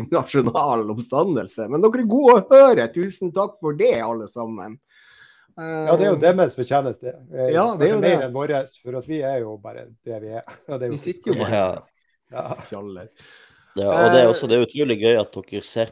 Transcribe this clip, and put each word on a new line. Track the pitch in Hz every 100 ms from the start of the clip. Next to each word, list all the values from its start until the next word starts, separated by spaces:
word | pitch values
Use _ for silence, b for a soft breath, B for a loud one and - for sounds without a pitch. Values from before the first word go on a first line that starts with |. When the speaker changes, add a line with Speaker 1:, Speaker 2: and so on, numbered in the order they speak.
| 113
Speaker 1:
nasjonal | 160 - 139 123 160 147 117 107
oppstandelse. | 110 117 135 190 123 98 - 107
Men | 151
dere | 214 254
er | 220
gode | 254 254
å | 240 -
høre. | 269 277 214 117
Tusen | 175 190 - 180
takk | 180 208 -
for | 156 147
det, | 240 120
alle | 113 117 107
sammen. | 120 113 107 104 123 _ b b b b b b -
Eh, | 160 160 156
Speaker 2:
Ja, | 165
det | 156
er |
jo | 151
deres | 165 185 156 -
fortjeneste. | 123 139 135 - 127 135 127
Eh, | 135 127
Speaker 1:
Ja, | 165 233 180
det | 165
er |
jo | 214
Speaker 2:
kanskje | 175
mer | 160
Speaker 1:
det. | 131
Speaker 2:
enn |
våres, | 131 147 139 135 _
for | 123 127
at | 131
vi | 156
er | 135 131 110
jo | 107
bare | 110 117 117 113
det | 120 110
vi | 107
er. | 113 - -
<laughs> | -
Og | 131
det |
er | 123
jo | 147
Speaker 1:
Vi | 180
sitter | 185 214
jo | 127
bare | 101
Speaker 3:
Ja. | 104 92 87 - _ _ _ _
Speaker 2:
Ja. | 120 - - -
Speaker 1:
fjaller. | 101 101 90 - b b b b b b 101
Speaker 3:
Ja, | 101
og | 170 -
det | 127
er |
Speaker 1:
Eh, | 117
Speaker 3:
også, | - 123
det |
er | 120
utrolig | 120 143 139 104
gøy | 113 117
at | 101
dere | 101 - 101
ser | - 117 113